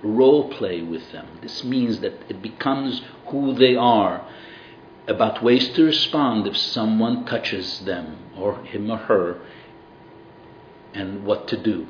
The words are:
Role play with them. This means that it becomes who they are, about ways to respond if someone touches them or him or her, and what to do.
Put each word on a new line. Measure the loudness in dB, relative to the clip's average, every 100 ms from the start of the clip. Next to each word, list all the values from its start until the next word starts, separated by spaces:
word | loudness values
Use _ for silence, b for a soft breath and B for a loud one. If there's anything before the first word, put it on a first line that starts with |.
Role | -2 4 6 6 2
play | -4 -6 -6
with | -6 -10 -10
them. | -18 -18 -16
This | -14 -10
means | -4 0 0 0
that | -4 -8 -12
it | -10
becomes | -10 -4 -2 -2 -2 -6 B B -8
who | -2 -2
they | 4 4
are, | 6 4 6 4 0 -10 B B B B B -20 -18 -4
about | 0 2 2
ways | 4 4 4
to | 4
respond | 4 4 0 2 2 2 -2
if | -2
someone | -4 -2 0 2 2 0
touches | -2 -4 -4 -6 -6 -8
them | -6 -6 -8 -14 -16 -4
or | -4 -4
him | -8 -8 -4
or | -6
her, | 2 2 2 -4 B B B B -20 -20 -20 -20 -20 -20 -20 -20 -20 -20 -16
and | -10 -8 -8
what | -2 -2 -2
to | -2
do. | 0 -2 -4